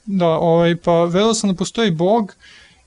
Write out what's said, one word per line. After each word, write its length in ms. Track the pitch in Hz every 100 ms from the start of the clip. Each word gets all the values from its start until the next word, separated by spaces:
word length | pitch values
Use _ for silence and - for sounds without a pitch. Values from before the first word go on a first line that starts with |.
| -
Da, 220 | 196 170
ovaj, 480 | 160 170 165 170 170
pa 280 | - 170
verovao 300 | 170 175 220
sam 160 | 226 202
da 60 | 180
postoji 360 | 185 - 220
Bog 440 | 160 175 233 202 - - - - _